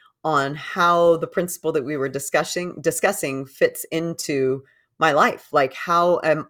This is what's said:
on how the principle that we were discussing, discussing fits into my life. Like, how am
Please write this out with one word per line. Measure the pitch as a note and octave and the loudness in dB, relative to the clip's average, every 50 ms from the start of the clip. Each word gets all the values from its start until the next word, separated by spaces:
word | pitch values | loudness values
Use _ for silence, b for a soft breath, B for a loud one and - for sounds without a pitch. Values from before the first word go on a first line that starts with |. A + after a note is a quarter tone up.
| b b b _ - | b b b _ -4
on | D#3 D#3 C#3 C3+ C#3 D3 | 0 0 0 0 0 -4
how | D#3 - - - G3 F3 F3 F3 E3+ E3+ E3+ E3 D#3+ | -8 -10 -8 -4 0 2 4 4 6 6 6 4 4
the | E3 | 0
principle | D#3+ - - F3 F3+ - - - D#3 | -4 -4 -4 -4 -4 -6 -6 -4 -2
that | D#3+ D#3+ B2+ | -2 -2 -2
we | C3+ D3+ C#3+ | -2 -4 -4
were | C3+ C#3 | -4 -4
discussing, | B2 C#3 - - - D#3+ D#3+ - - F3 F3 F3+ - - | -4 -6 -6 -2 0 0 0 0 -4 -6 -6 -6 -8 -4
discussing | C#3+ E3 D#3+ - - F#3+ G3 - - C#3+ C3+ C3+ C3+ C3 | -4 -4 -2 0 0 0 0 -2 -4 -4 -4 -6 -8 -10
fits | - - - - - - - | -2 0 0 0 0 -4 -10
into | - - E3 E3 E3 E3 E3 - - D3+ C#3 C3 C3 C3 C3+ C3 b b b b b b - | -6 -6 -4 -4 -4 -6 -6 -6 -4 -2 0 0 0 -2 -4 -6 b b b b b b 0
my | D#3 D#3+ C#3+ | 2 2 4
life. | D3 G3+ - - - - - | 4 4 2 0 -4 -10 -2
Like, | - D3 C#3 C3+ - | 0 0 0 0 -2
how | - - F3+ E3+ E3+ F3 F3 F3 - - | -6 -4 0 2 2 4 4 2 2 2
am | D#3+ D#3 D#3 C#3+ - | 0 0 0 -2 -4